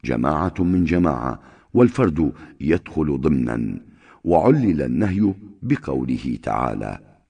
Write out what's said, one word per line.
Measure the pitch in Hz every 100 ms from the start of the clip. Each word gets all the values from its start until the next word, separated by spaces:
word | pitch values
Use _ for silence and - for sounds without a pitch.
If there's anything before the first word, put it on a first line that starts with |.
| -
جماعة | 60 64 76 90 90
من | 90 92 82
جماعة، | 87 87 64 62 60 - - _
والفرد | 120 123 123 113 73 78 - - -
يدخل | 69 85 - - 76 69
ضمنا. | 71 69 60 58 55 50 - - _ -
وعلل | 82 85 92 151 104 78
النهي | 65 64 101 92 104 98 101 -
بقوله | 117 139 - 67 64 62 64 55
تعالى | 53 52 62 52 52 50 - _ _